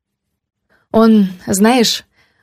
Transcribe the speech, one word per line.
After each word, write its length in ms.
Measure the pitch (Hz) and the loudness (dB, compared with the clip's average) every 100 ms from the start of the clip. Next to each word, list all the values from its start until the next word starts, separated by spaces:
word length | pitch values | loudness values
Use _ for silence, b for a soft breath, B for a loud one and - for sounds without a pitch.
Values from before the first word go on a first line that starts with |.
| _ _ _ _ _ _ _ _ _ | _ _ _ _ _ _ _ _ _
«Он, 380 | 220 226 220 190 - - | 0 2 2 0 -6 -10
знаешь, 580 | 196 214 254 220 - _ _ _ _ | -2 0 0 -2 -6 _ _ _ _